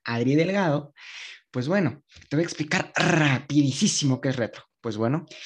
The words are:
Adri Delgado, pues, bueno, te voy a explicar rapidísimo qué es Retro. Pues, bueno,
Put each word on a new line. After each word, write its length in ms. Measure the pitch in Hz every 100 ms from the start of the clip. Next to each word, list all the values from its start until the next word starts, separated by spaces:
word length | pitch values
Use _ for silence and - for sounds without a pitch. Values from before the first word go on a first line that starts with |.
Adri 300 | - 117 123
Delgado, 580 | 147 175 196 180 143 - - - - - - _
pues, 180 | 127 123
bueno, 340 | 202 151 - _ - -
te 80 | 143
voy 60 |
a 60 | 170
explicar 440 | - 151 185 - -
rapidísimo 1200 | 165 160 147 127 - 143 139 - 208 - 143 127
qué 80 | 139
es 80 | 127
Retro. 280 | 107 - - _
Pues, 160 | 117 107
bueno, 260 | 113 156 170 -